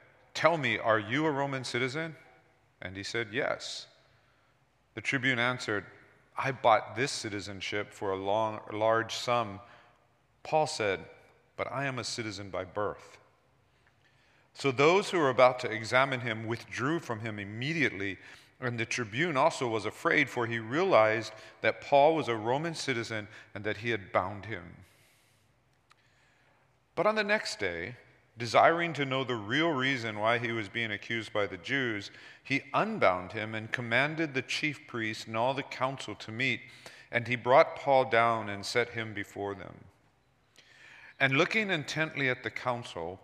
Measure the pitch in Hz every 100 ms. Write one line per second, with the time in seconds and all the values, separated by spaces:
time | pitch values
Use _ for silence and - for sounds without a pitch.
0 | - _ _ - 160 165 127 110 113 110
1 | 104 131 160 135 139 135 127 123 127 139
2 | 165 147 - - _ _ _ - 92 95
3 | 98 117 113 110 - - - - - _
4 | _ _ _ _ _ _ _ _ _ -
5 | - 135 127 123 120 123 - 104 90 -
6 | - _ _ - 131 123 123 107 - 107
7 | 139 - 117 101 95 95 - 104 101 -
8 | 104 95 98 104 110 107 - 104 110 113
9 | 110 - - 120 110 98 - - - _
10 | _ _ _ _ - 160 151 - 107 90
11 | 80 - - _ _ - 95 127 139 127
12 | 110 - 110 95 98 92 92 101 104 73
13 | - - _ _ _ _ _ _ _ _
14 | _ _ _ _ _ - 139 120 143 185
15 | 202 185 143 127 127 127 107 110 113 127
16 | 139 131 120 110 110 117 - 104 127 165
17 | - 110 113 104 98 107 135 165 127 92
18 | 98 92 - - - - 127 120 110 -
19 | 113 113 175 135 147 135 127 110 104 -
20 | 165 165 135 - 113 117 110 139 190 131
21 | 110 110 107 - - - 113 - - 143
22 | 143 160 120 113 110 135 165 160 - 117
23 | 110 113 104 - - 101 104 104 117 110
24 | 95 - 92 101 95 101 87 85 92 _
25 | _ _ _ _ _ _ _ _ _ _
26 | _ _ _ _ _ _ _ _ _ -
27 | 185 220 202 208 - - 95 85 90 123
28 | - _ _ - 120 117 117 165 170 143
29 | 135 131 123 120 101 135 165 139 131 135
30 | 117 104 107 117 117 117 101 117 113 101
31 | - 117 104 107 101 95 90 135 127 107
32 | 98 - - - - 139 - 131 196 214
33 | 107 90 92 110 107 110 110 - 120 117
34 | 143 160 160 131 131 - 151 139 - 120
35 | 110 110 - 113 123 135 135 - 131 135
36 | - 104 - 110 131 120 - - - -
37 | - 120 117 123 120 139 165 - - 135
38 | 123 113 117 113 104 101 98 123 117 117
39 | 110 101 101 101 101 98 62 50 - _
40 | _ _ _ _ _ _ - - - -
41 | - - 135 135 185 220 208 170 135 -
42 | 156 - 135 127 110 - 127 120 117 -
43 | 85 92